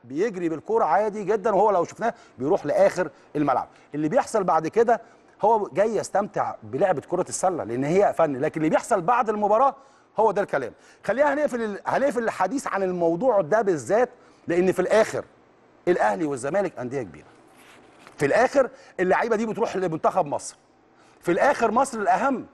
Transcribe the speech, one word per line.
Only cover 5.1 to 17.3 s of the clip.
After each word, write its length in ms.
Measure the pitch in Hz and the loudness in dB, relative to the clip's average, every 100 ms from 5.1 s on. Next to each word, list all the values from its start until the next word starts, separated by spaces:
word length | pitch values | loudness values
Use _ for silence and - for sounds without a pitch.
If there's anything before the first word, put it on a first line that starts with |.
| _ _ - | _ _ -2
هو 260 | 208 226 190 | 0 2 0
جاي 280 | 135 220 196 | 0 0 0
يستمتع 580 | 131 185 208 156 113 101 | -2 -2 -2 -4 -4 -6
بلعبه 380 | 107 131 190 147 | -10 -2 0 0
كره 280 | - 175 156 | -2 -4 -4
السله 360 | 117 185 160 | -2 -2 -2
لان 200 | 101 120 | -4 -4
هي 300 | 143 185 185 - | 0 2 2 2
فن، 180 | 160 127 | 0 2
لكن 240 | 156 165 | -4 -2
اللي 100 | 156 | 0
بيحصل 300 | 277 - 214 | 0 0 -2
بعد 280 | 165 240 220 | 2 0 0
المباراه 460 | 214 208 214 269 269 - _ _ - | 0 2 4 2 0 -16 _ _ 0
هو 100 | 220 | 2
ده 120 | 190 | 2
الكلام. 300 | 185 147 117 - - - | -2 -2 -4 -12 -20 -16
خلينا 300 | - 226 294 | -4 0 2
هنقفل 280 | 277 294 240 | 2 -2 -2
ال-، 180 | 220 190 120 | -4 -6 -2
هنقفل 360 | 165 269 240 | 0 0 0
الحديث 420 | 220 - 190 269 - | -4 -2 -2 -2 -4
عن 160 | 196 | -4
الموضوع 580 | 190 180 170 170 254 208 | -2 0 0 2 2 2
ده 220 | 156 214 | 2 0
بالذات، 480 | 202 160 113 208 247 - - _ - | 0 -2 0 0 0 -4 -20 _ -4
لأن 240 | 175 185 | 0 2
في 100 | 175 | 2
الآخر 420 | 180 214 214 120 - _ _ _ _ _ - | 2 2 2 -2 -10 _ _ _ _ _ 0
الأهلي 360 | 180 208 196 | 2 2 0
والزمالك 540 | 156 135 135 190 185 - | -2 -4 -2 -2 -2 -4
أندية 240 | 123 139 | -8 -6
كبيرة. 240 | 98 78 - | -8 -12 -20